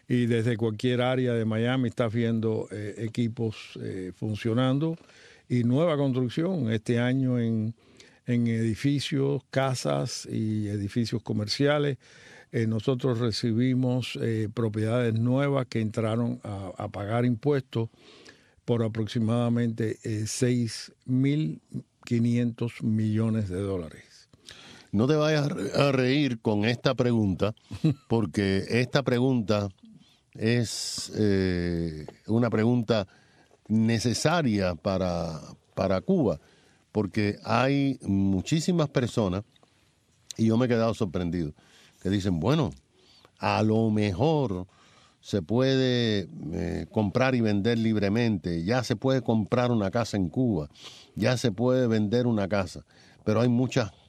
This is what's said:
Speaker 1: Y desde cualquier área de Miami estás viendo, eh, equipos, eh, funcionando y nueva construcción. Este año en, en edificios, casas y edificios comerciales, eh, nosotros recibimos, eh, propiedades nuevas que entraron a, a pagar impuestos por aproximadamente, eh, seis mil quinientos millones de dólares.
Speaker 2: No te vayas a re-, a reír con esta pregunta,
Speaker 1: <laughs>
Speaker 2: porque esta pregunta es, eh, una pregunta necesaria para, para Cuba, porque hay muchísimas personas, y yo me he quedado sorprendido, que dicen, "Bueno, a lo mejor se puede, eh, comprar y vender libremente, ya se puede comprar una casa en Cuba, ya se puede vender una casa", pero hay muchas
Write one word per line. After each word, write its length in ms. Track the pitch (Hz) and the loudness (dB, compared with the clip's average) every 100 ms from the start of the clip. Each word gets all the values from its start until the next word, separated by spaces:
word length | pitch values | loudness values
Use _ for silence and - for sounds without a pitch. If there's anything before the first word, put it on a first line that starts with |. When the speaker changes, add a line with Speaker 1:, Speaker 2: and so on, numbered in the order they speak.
| - | -2
Speaker 1:
Y 200 | 123 120 | 0 2
desde 280 | 117 113 113 | 2 2 0
cualquier 460 | 113 104 127 123 | -2 0 0 2
área 320 | 123 131 127 | 2 0 0
de 100 | 117 | 0
Miami 460 | 110 110 117 131 120 | 0 0 0 0 -2
estás 240 | - 117 | 0 -2
viendo, 560 | 113 117 113 110 110 - | 0 0 0 0 -2 -4
eh, 240 | 104 104 98 | -8 -10 -8
equipos, 800 | 113 113 117 113 113 - - - | -6 -2 -2 -2 -4 -4 -12 -12
eh, 320 | 117 98 92 - | -10 -8 -10 -8
funcionando 800 | 110 104 117 113 131 131 160 165 - - - - _ | -6 -4 0 2 2 2 -2 -4 -12 -20 -20 -20 _
y 140 | 123 120 | 0 2
nueva 320 | 127 170 147 | 2 2 2
construcción. 720 | 139 127 127 131 165 185 117 | 0 0 -2 -2 -2 -2 0
Este 260 | 110 - 117 | -2 0 0
año 400 | 123 131 131 123 | 2 2 2 0
en, 380 | 117 113 110 - _ - - _ - | 0 0 -2 -6 _ -20 -20 _ -2
en 200 | 120 117 | 0 2
edificios, 920 | 113 113 104 143 143 - 139 139 143 - | 0 0 0 0 0 -2 -2 0 -2 -2
casas 760 | - 135 131 147 143 143 - - | 0 0 0 -2 -2 -2 -6 -8
y 380 | 117 110 107 104 | -4 -2 -2 -4
edificios 520 | 104 98 - 113 113 | -4 -4 -2 -2 -4
comerciales, 760 | - 107 104 - 143 147 143 131 - - - - - | -4 -4 -4 0 2 2 0 -4 -10 -20 -20 -20 -8
eh, 120 | 123 113 | -2 -2
nosotros 540 | 110 123 127 135 113 | 0 0 0 0 0
recibimos, 960 | 120 104 123 110 127 127 127 127 120 - | -2 -2 0 0 2 0 0 -2 -4 -4
eh, 260 | 117 110 107 | -2 -2 -4
propiedades 640 | 110 113 107 107 120 120 110 | -2 -2 -2 -2 0 0 0
nuevas 480 | 120 127 143 139 123 | 0 2 0 0 -2
que 140 | 117 | -4
entraron 580 | 110 107 110 113 120 123 | -4 -2 -2 0 -2 -4
a, 280 | 107 98 95 - | -8 -8 -8 -8
a 100 | 101 | -10
pagar 380 | 95 101 117 123 | -8 -4 0 0
impuestos 640 | 117 143 143 - 117 113 - - - - - _ _ | 0 0 -2 -2 -4 -6 -8 -20 -20 -20 -20 _ _
por 200 | - 117 | -2 0
aproximadamente, 1160 | 113 113 107 123 110 120 120 120 117 113 113 - 120 | 0 -2 -4 0 0 2 2 0 -2 -2 -4 -4 -6
eh, 180 | 107 107 | -4 -4
seis 640 | - 123 123 113 - - - - | -2 0 2 -2 -6 -14 -14 -2
mil 560 | 127 139 147 156 151 - - - _ - | 0 2 0 -2 -6 -12 -14 -14 _ -4
quinientos 800 | 120 120 120 120 113 120 - | 0 2 2 0 -2 -6 -4
millones 640 | 113 110 110 107 110 110 101 | -2 0 0 0 0 0 -2
de 100 | 90 | -4
dólares. 720 | 101 95 80 - - - _ - - - - - - | -4 -4 -6 -14 -20 -20 _ -20 -20 -20 -20 -20 -4
Speaker 2:
No 160 | 101 127 | 2 4
te 80 | 151 | 4
vayas 300 | 151 151 143 | 4 2 0
a 20 | |
re-, 220 | - - | -2 -2
a 180 | - 139 | 2 4
reír 480 | 131 127 139 143 117 | 4 4 2 2 0
con 240 | - 104 107 | 0 2 2
esta 280 | 120 143 | 2 0
pregunta, 640 | 123 123 117 104 87 101 - _ - | 2 2 4 2 2 0 -2 _ -2
Speaker 1:
<laughs> 260 | 160 131 _ | 0 0 _
Speaker 2:
porque 560 | 113 104 - 98 95 - | 0 2 0 2 2 2
esta 320 | 113 123 147 | 0 2 0
pregunta 680 | 127 123 127 127 98 104 101 - - - - _ _ - | 2 2 2 2 2 0 0 -6 -20 -20 -20 _ _ -4
es, 760 | 110 120 113 - - - - - | 0 2 0 -4 -8 -8 -8 0
eh, 880 | 104 98 92 90 87 85 82 78 76 - - | 2 2 2 0 -2 -2 -4 -8 -14 -16 -2
una 240 | 113 120 | 0 2
pregunta 560 | 107 110 123 110 113 95 _ _ _ _ _ - | 2 2 2 2 0 0 _ _ _ _ _ -2
necesaria 1080 | 110 110 117 120 110 151 175 143 104 92 82 | 2 2 2 0 0 0 2 2 2 0 0
para, 640 | - 95 92 87 85 78 - - _ | -2 0 0 -2 -4 -8 -14 -20 _
para 260 | - 95 95 | -4 0 0
Cuba, 380 | 92 190 120 76 - _ _ _ _ | 0 2 2 0 -8 _ _ _ _
porque 460 | 104 104 110 104 101 | -2 -2 0 0 -2
hay 540 | - 113 131 143 139 - | -2 0 2 2 0 -2
muchísimas 840 | - 98 98 95 - 160 156 175 151 | 0 2 2 0 0 0 0 0 0
personas, 540 | - 120 - 101 92 - _ _ _ _ _ _ _ _ - | 0 0 0 0 -2 -6 _ _ _ _ _ _ _ _ 0
y 80 | 113 | 2
yo 100 | 113 | 2
me 80 | 127 | 2
he 20 | |
quedado 240 | 117 113 | 2 0
sorprendido, 600 | 104 101 85 87 87 78 - _ - - _ | 0 -4 -2 -2 -2 -4 -8 _ -20 -20 _
que 60 | 90 | -2
dicen, 280 | 101 95 87 | 0 0 0
"Bueno, 300 | 85 160 117 67 _ _ _ _ - _ | 2 2 0 -4 _ _ _ _ -20 _
a 240 | 98 101 | 0 2
lo 260 | 107 110 113 | 2 2 2
mejor 800 | 107 104 87 143 156 127 90 92 _ - - _ _ | 2 0 0 0 2 -2 -4 -8 _ -20 -20 _ _
se 200 | - 107 | -4 -4
puede, 840 | 80 113 131 135 131 123 117 104 87 - - | 0 2 4 4 2 2 2 0 -2 -10 -8
eh, 320 | 87 87 85 82 | -4 -4 -4 -4
comprar 420 | - 104 120 131 | 0 0 2 2
y 80 | 127 | 2
vender 380 | 113 104 101 117 | 2 2 2 2
libremente, 840 | 113 107 101 107 120 101 90 85 | 2 2 2 2 2 0 -2 -2
ya 200 | 85 123 | 0 0
se 120 | 120 120 | 0 -2
puede 280 | 135 131 | 0 0
comprar 480 | 123 113 101 120 123 | 2 0 2 0 2
una 180 | 117 98 | 2 0
casa 280 | 120 113 104 | 0 -2 0
en 120 | 90 | 0
Cuba, 400 | 117 127 92 73 - - - - - | 0 0 0 -4 -12 -20 -20 -16 -2
ya 200 | 110 123 | 0 2
se 140 | 123 | 0
puede 360 | 95 123 127 123 | 0 2 2 2
vender 400 | 110 104 120 123 | 2 2 2 2
una 200 | 110 95 | 0 0
casa", 380 | 101 90 80 - - - - | -2 -2 -8 -18 -20 -20 -6
pero 180 | - 107 | 0 2
hay 80 | 123 | 4
muchas 420 | 120 127 135 107 - | 2 2 0 -2 -6